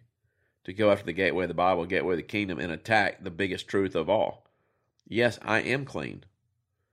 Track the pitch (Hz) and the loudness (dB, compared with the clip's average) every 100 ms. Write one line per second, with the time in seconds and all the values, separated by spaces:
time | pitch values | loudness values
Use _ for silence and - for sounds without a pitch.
0 | _ _ _ _ _ _ - 98 104 101 | _ _ _ _ _ _ -10 2 4 4
1 | - 85 92 80 87 85 90 90 85 92 | 0 0 2 2 -2 2 2 2 0 0
2 | 80 85 - 107 98 78 85 80 - 110 | 0 -2 -2 -4 -4 -4 -4 -6 2 2
3 | 98 - 95 85 98 92 - 101 95 90 | 2 -2 -10 -4 -4 -4 -2 0 0 0
4 | 80 107 - - _ _ _ _ _ _ | 2 2 0 -4 _ _ _ _ _ _
5 | - 107 120 - - 107 85 135 135 85 | -6 0 0 0 -2 0 0 -4 -4 -8
6 | 65 50 - _ _ _ _ _ _ | -8 -10 -18 _ _ _ _ _ _